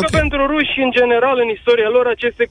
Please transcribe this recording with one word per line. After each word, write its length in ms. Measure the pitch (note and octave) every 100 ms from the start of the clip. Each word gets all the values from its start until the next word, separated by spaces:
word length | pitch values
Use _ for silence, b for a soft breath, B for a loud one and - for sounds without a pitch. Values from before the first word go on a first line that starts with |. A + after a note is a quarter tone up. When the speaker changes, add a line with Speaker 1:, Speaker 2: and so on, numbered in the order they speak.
Speaker 1:
că 60 | D#4
Speaker 2:
Ok. 100 | D#4
Speaker 1:
pentru 220 | D4 C#4+ C#4
ruși, 220 | D4+ C#4+ - C4
în 40 | B3
general, 360 | B3 A#3 B3+ C4
în 60 | A#3 G#3
istoria 320 | A#3+ A#3 G#3+ B3
lor, 100 | B3
aceste 380 | A3+ A#3+ A3+ A#3